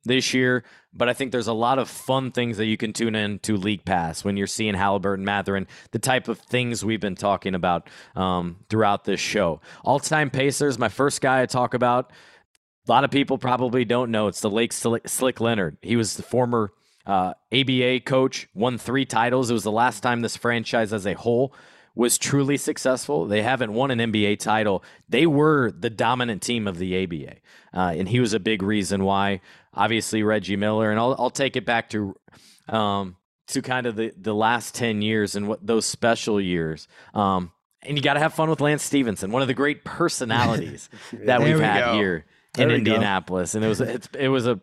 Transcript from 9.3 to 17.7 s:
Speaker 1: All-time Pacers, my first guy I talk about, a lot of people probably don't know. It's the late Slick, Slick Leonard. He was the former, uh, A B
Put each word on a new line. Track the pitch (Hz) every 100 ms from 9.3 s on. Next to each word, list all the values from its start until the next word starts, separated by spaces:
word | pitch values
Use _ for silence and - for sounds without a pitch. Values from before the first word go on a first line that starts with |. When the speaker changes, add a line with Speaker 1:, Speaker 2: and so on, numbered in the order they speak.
| 104 87 78 - -
Speaker 1:
All-time | - 143 - 156 143
Pacers, | 135 139 - 147 117
my | 113
first | - 139 -
guy | 135 131
I | 123
talk | 127 123
about, | 120 123 123 - - - - _ _ _ _ -
a |
lot | 120
of | 135
people | 139 135 135
probably | 127 123 127 127 110
don't | 120 120
know. | 110 104
It's | -
the | 107
late | 107 120
Slick, | - 120 117 -
Slick | - 131 -
Leonard. | 117 110 82 -
He | 87 117
was | 107 -
the |
former, | - 120 123 117 101 - _ _ -
uh, | 95 90 - _
A | 123
B | 135